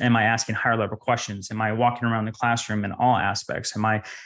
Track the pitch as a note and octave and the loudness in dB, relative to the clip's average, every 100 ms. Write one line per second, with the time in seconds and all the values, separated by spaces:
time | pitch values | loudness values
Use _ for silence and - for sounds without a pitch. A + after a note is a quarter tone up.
0 | B2 A2+ G#2+ A2+ - G#2+ B2 A2+ G2 G#2+ | 2 4 4 2 0 -2 0 0 0 -4
1 | - A#2 - G2 F#2+ A2 A2 A2 A#2+ A#2+ | -2 -2 -2 -8 -8 -4 -2 2 2 2
2 | A#2 A2+ G#2+ - A#2+ A#2 - G#2+ G2+ - | 0 0 -2 -2 0 0 0 -2 -2 0
3 | B2+ A2+ G2 G2+ - - - G#2 A2 G#2+ | 2 4 2 -2 -4 -6 -6 -2 0 0
4 | - - | -2 -16